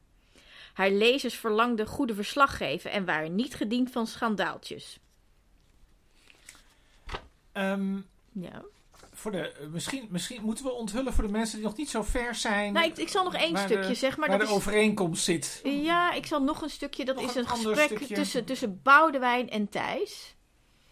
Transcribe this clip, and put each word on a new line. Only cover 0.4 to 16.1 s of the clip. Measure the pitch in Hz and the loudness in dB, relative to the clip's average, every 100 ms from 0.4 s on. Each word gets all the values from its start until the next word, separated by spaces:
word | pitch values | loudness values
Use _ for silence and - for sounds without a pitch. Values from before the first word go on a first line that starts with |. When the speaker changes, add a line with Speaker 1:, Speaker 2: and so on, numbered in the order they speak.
| - - - | -20 -20 -16
Speaker 1:
Haar | - 196 | 0 2
lezers | 202 226 277 247 | 6 6 4 0
verlangden | - 226 214 240 226 214 | -4 0 2 2 2 -2
goede | - 262 | -2 -2
verslaggeven | 202 208 285 277 - 143 160 - | -2 -4 4 4 4 -4 -4 -4
en | 208 | -4
waren | 180 156 160 | 0 -2 -2
niet | 180 262 | -2 -2
gediend | - 214 247 254 | -4 -2 0 0
van | 247 226 | -2 -4
schandaaltjes. | - 233 196 170 - - - - - _ _ _ _ _ _ _ _ - _ _ _ _ - - - _ _ _ _ - - - _ _ | -2 -2 0 -2 -4 -12 -14 -14 -20 _ _ _ _ _ _ _ _ -20 _ _ _ _ -20 -20 -20 _ _ _ _ -14 -14 -14 _ _
Speaker 2:
Ehm, | 202 196 196 196 196 196 _ _ | -4 -2 0 -2 -4 -8 _ _
Speaker 1:
Ja. | 202 170 - 415 - _ - - | -10 -10 -12 -16 -20 _ -20 -20
Speaker 2:
voor | - 220 | -12 -8
de, | 185 151 | -6 -6
eh, | - 151 | -10 -10
misschien, | 165 - 269 220 | -8 -6 -8 -6
misschien | 175 - 240 | -6 -6 -6
moeten | 214 226 | -6 -4
we | 269 | -6
onthullen | 247 220 226 262 | -6 -6 -4 0
voor | 226 | 0
de | 220 | 0
mensen | 214 226 220 | -2 -4 -4
die | 214 | -8
nog | 214 | -6
niet | 294 | -6
zo | 226 | -4
ver | 208 247 240 | -2 -2 -2
zijn | 220 240 202 208 | -4 -2 0 0
Speaker 1:
Nou, | 202 339 | 2 0
ik, | - | 0
ik | 320 | -2
zal | 392 | 0
nog | 370 | 0
één | 294 320 | 0 0
Speaker 2:
waar | 320 | 0
Speaker 1:
stukje, | 196 196 190 | 2 0 0
Speaker 2:
de, | |
Speaker 1:
zeg | 247 262 269 | 0 0 0
maar, | 302 | 2
Speaker 2:
waar | 196 | 2
Speaker 1:
dat | 214 | 4
Speaker 2:
de | |
Speaker 1:
is | 202 | 2
Speaker 2:
overeenkomst | 208 214 214 208 175 185 | 2 4 4 4 0 0
zit. | - 165 - - | 0 0 -2 -4
Speaker 1:
Ja, | 262 285 311 339 349 | -2 0 2 4 2